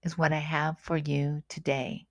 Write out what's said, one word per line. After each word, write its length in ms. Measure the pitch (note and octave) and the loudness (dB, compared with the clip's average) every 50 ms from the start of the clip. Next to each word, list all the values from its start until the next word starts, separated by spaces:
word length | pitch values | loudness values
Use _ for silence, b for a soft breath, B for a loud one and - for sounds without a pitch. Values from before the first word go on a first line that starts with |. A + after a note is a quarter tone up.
| _ | _
is 120 | E3+ E3 | -6 0
what 160 | - D#3+ D3+ D#3 | 2 2 2 2
I 60 | D#3 | 2
have 400 | D3+ D3+ D#3+ D3+ D3+ D#3 D#3+ - | 0 0 2 2 2 2 0 -4
for 180 | - - E3 | -4 -2 -2
you 460 | D#3+ D3+ D3 C#3+ C#3+ C#3+ C#3+ D3+ D3 - _ | 0 0 0 0 2 2 0 -2 -4 -6 _
today. 580 | - - D#3+ - C#3 C3+ B2+ - - - - _ | -14 -6 -2 0 0 0 -2 -4 -6 -8 -10 _